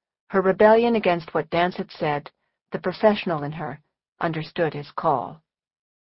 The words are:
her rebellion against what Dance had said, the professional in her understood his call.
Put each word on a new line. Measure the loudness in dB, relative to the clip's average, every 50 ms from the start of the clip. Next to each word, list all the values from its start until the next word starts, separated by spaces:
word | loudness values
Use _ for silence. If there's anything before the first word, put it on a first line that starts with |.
| _ _ _ _ _ -2
her | 0 0
rebellion | 2 2 4 6 6 6 6 6 4 2 2
against | 2 2 0 0 0 -2 -4
what | -4 -6 -4 -2
Dance | 0 0 0 0 -2
had | -6 -10 -10
said, | -8 -6 -4 -2 -2 -4 -6 -10 _ _ _ _ _ _ _ -10
the | -10 -6
professional | -6 -6 -4 2 2 2 2 2 -2 -4 -4 -4
in | -4 -6
her | -8 -8 -10 -10 -12 -14 _ _ _ _ _ _ _ -6
understood | -4 -4 -4 -4 -8 -6 -4 -2 -2 -2 -2
his | -6 -12 -12
call. | -8 -4 0 0 0 0 -2 -8 -12 -18 _ _ _ _ _ _ _ _ _ _ _ _